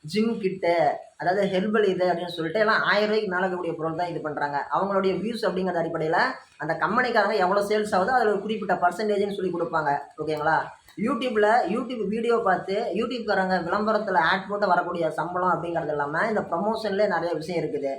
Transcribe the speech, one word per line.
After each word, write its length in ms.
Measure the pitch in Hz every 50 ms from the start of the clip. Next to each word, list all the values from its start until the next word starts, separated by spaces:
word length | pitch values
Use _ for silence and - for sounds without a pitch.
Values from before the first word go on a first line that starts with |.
ஜிம் 400 | _ 151 170 208 220 233 226 185
கிட்டு, 340 | - 190 180 - - 170 175 170 156 143 - - - - _
அதாவது 260 | _ 156 175 185 208 196
ஹெர்பல் 420 | 185 185 185 196 214 208 220 208 196
இது 240 | 185 175 180 180
அப்படின்னு 240 | 175 175 180 175 165
சொல்லிட்டு 240 | 160 160 165 160 220
எல்லாம் 220 | 214 214 214 175
ஆயிரம் 260 | 139 160 185 208 214 208
ரூபாய்க்கு 240 | 214 220 214 190
மேல 140 | 180 180 185
இருக்கக்கூடிய 300 | 190 180 180 180 170 156
பொருள் 180 | 139 156 160 160
தான் 140 | 156 175 175
இது 120 | 160 156
பண்றாங்க. 460 | - 151 147 139 143 143 143 143 131 -
அவங்களுடைய 400 | 143 160 190 202 196 190 190 190 185 180
வியூஸ் 240 | 185 220 240 220 220
அப்படிங்கிற 340 | 185 175 185 185 185 175 170
அடிப்படையில 360 | 160 165 165 156 156 156 170 185 233 262 262 - - - _
அந்த 160 | _ 151 156 160
கம்பெனிக்காரங்க 640 | 151 156 165 208 247 247 247 233 226 202 202 220
எவ்வளவு 320 | 208 180 180 196 202 202 202
சேல்ஸ் 260 | 214 220 214 208 214
ஆகுதோ 180 | 185 185 233
அதுல 180 | 262 247 226 214
ஒரு 100 | 202 196
குறிப்பிட்ட 340 | - 214 226 202 196 190 185
பர்சன்டேஜ்னு 600 | 175 175 180 - - 220 214 208 196 202 202 196
சொல்லி 180 | - 185 185
கொடுப்பாங்க. 460 | 170 170 170 165 165 160 151 147 143 143 - - - -
ஓகேங்களா? 400 | 151 151 156 151 151 160 160 147 135 - - - _ - - -
YouTube-ல, 480 | 196 240 285 240 269 247 220 214 208 208 220 247 - 170
YouTube 400 | 202 247 254 226 254 233 202 190
வீடியோ 280 | 214 233 220 233 233 220 190
பார்த்து, 300 | 196 185 175 - - 196 214 233 220 180
YouTube-காரங்க 600 | 196 240 233 262 240 208 202 202 185 190 185 185 180 160
விளம்பரத்துல 520 | 165 180 208 214 214 214 208 208 196 185
ஆட் 300 | 175 160 165 185 190 190 -
போட்டு 180 | 202 202 208 190
வரக்கூடிய 420 | 180 175 170 170 170 175 165 156
சம்பளம் 400 | 151 - 156 170 180 180 180 180
அப்படிங்கிறது 380 | 170 156 165 170 170 156 143 151
இல்லாம, 400 | 151 147 143 143 151 165 190 226
இந்த 120 | 220 202
ப்ரமோஷன்லயே 680 | - - 170 170 196 208 220 202 - 208 196 196 214
நிறைய 280 | 202 175 165 165 175 170
விஷயம் 300 | 156 151 - 175 165 147
இருக்குது. 260 | 156 151 143 135 135 135